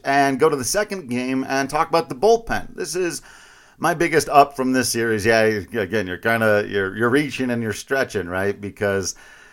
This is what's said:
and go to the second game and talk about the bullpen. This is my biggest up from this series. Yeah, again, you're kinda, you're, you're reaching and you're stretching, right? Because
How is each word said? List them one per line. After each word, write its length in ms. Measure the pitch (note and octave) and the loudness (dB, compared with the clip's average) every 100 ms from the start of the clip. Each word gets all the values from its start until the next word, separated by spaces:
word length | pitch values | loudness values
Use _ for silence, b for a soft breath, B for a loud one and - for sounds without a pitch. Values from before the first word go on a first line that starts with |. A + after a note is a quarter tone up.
and 360 | C#3 C#3 C#3 C3 | -2 2 2 4
go 100 | D#3 | 2
to 80 | C#3+ | 2
the 80 | A#2+ | -2
second 440 | G3 G#3+ F#3+ C3 | -4 -4 -6 -6
game 360 | B2 B2+ C3 C3 | -4 -2 -2 -2
and 220 | C3+ C3+ | -4 -2
talk 180 | D3+ D#3+ | -2 0
about 220 | E3 D#3+ | 0 -2
the 60 | C3 | 0
bullpen. 600 | G#3 A3+ - G#2+ - - | 4 4 2 -6 -6 -10
This 220 | - E3+ | -6 -4
is 240 | F3 C3 - B B B B B | -4 -6 -12 B B B B B
my 160 | D#3 | -2
biggest 340 | E3 E3+ D3+ - | 0 0 0 4
up 300 | C#3+ C#3 - | 6 6 2
from 160 | C3 | 0
this 160 | C3 A#2+ | 0 0
series. 360 | A#2 A2+ A2 G#2+ | 0 0 0 4
Yeah, 180 | A2+ | 4
again, 640 | A2 G#2+ F2 A#2 F#2 G#2+ F#2 | 4 0 -4 -4 -2 -2 -4
you're 120 | F2+ | -4
kinda, 480 | A#2 A2+ A2 G#2 G#2 | 0 2 4 2 2
you're, 300 | G2+ F#2+ G#2 | -2 -2 0
you're 120 | A#2 | 2
reaching 420 | C#3 D3 A#2 B2+ | 2 0 -4 -4
and 120 | A#2 | -4
you're 80 | A2+ | -4
stretching, 560 | G2+ - C3+ B2+ G2+ E2+ | -6 -4 -2 -2 -4 -4
right? 320 | F#2 G2 G2 | -2 -2 -4
Because 560 | G2+ - G2+ G2 F#2 - B B B | -8 -4 -2 -2 -4 -8 B B B